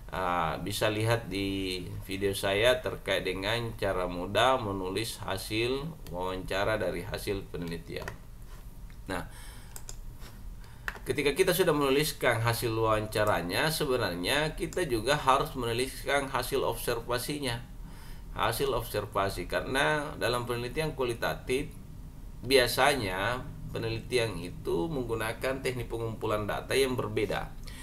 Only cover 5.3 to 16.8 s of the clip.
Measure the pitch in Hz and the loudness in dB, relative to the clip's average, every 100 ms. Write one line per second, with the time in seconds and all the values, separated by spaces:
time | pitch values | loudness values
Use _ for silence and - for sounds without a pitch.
5.3 | 95 - 110 120 135 156 160 - 87 92 | -4 -2 0 0 0 -4 -8 -8 -4 -4
6.3 | 92 90 95 104 107 90 85 - 87 - | -4 -2 0 2 2 0 -2 -4 -6 -2
7.3 | 98 - 82 85 85 - - - - - | -4 -4 -6 -6 -6 -8 -8 -8 -10 -14
8.3 | - - - - - - - - 90 - | -14 -14 -14 -14 -12 -14 -12 -8 -6 -6
9.3 | - - - - - - - - - - | -10 -12 -12 -12 -12 -12 -10 -10 -10 -12
10.3 | - - - - - - - - 127 143 | -12 -12 -12 -12 -12 -10 -6 -4 0 2
11.3 | 143 190 165 175 147 139 135 151 - 135 | 4 4 6 6 6 6 4 4 2 4
12.3 | 113 117 113 120 110 110 110 107 107 104 | 4 4 2 2 2 4 4 2 2 4
13.3 | 87 85 104 156 156 147 127 101 87 92 | 4 2 2 2 2 2 2 2 0 2
14.3 | 139 156 - 170 - 175 113 113 147 135 | 2 2 -2 -4 -2 0 2 2 2 6
15.3 | 135 151 135 117 117 131 - 139 143 135 | 4 4 -2 -2 0 -2 -2 0 0 2
16.3 | 127 123 135 95 117 | -2 0 0 0 0